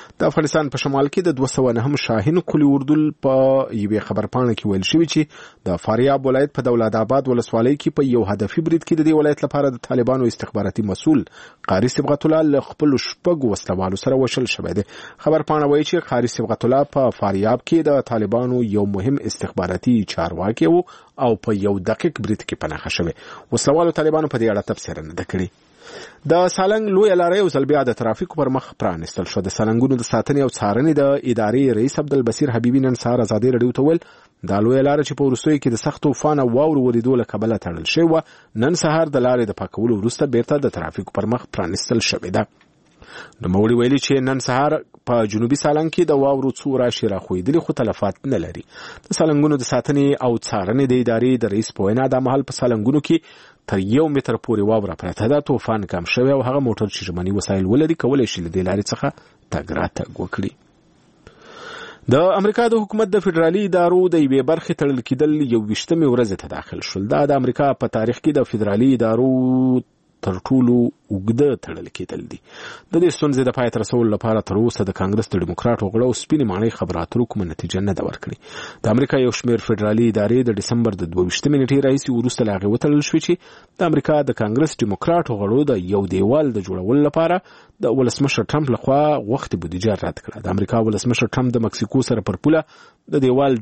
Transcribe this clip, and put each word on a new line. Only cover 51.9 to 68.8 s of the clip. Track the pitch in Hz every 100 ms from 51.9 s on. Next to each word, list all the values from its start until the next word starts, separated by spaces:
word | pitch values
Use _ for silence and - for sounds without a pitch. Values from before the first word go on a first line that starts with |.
| 113 131
دا | 127 131
مهال | 135 131
په | -
سالنګونو | 135 113 107 147 -
کې | 165 - - - _ -
تر | 101 95 123
یو | 156
متر | 139 - 113
پورې | - 110 101
واوره | 110 98 95
پرته | 92 85 110
ده. | 147 143
طوفان | 127 - 110 95
کم | 92 85
شوی | - 131 139
او | 123
هغه | 139 131
موټر | 107 104
چې | - 90
ژمني | 87 90 101
وسایل | - 98 95
ولري، | 123 160 165 123
کولی | 139 110
شي | -
له | 85
دې | 92 90
لارې | 98 101
څخه | 139 143 - - _ _
تګ | - - -
راتګ | 85 - - -
وکړي. | - - - - _ _ _ _ _ _ - - - - - - - - -
د | 127 180 190
امریکا | 202 214 240
د | 226
حکومت | 208 214 214
د | 196 185
فدرالي | 165 165 185 202
ادارو | 180 175 180 185
د | 165 143
یوې | 135 131
برخې | 165 - 165
تړل | 143 131 -
کېدل | 131 151 151 139
یوویشتمې | 117 107 107 - 170 151
ورځې | 120 113 92
ته | 73
داخل | - - 85
شول. | - 95 101
دا | 147 143
د | 139
امریکا | 127 123 143
په | 127 120 117
تاریخ | 110 117
کې | 156 143
د | 123
فدرالي | 110 104 101